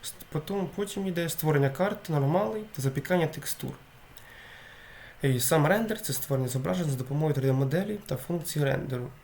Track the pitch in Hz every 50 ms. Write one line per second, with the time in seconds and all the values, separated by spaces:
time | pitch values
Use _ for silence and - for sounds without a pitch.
0 | - - - - - - - 156 151 - 196 196 185 - - - 202 196 - 202
1 | 196 190 175 170 170 165 - - - 156 156 143 139 135 139 - 180 202 220 -
2 | - - 160 147 139 139 160 185 208 220 220 214 214 - - - 131 135 135 143
3 | 139 - 180 180 160 151 - - 139 - - - - 131 127 - - - - -
4 | - - - - - - - - - - - - - - - - - - - -
5 | - - - - - 139 131 123 - - 165 160 147 151 190 214 226 214 220 -
6 | - - - - - - 139 131 131 123 120 135 131 170 185 185 175 151 135 123
7 | 127 - 139 147 156 156 151 143 127 135 131 131 139 131 139 170 196 208 214 208
8 | - - - - - - 175 170 160 - - 151 147 139 131 135 - - 127 123
9 | 123 - - -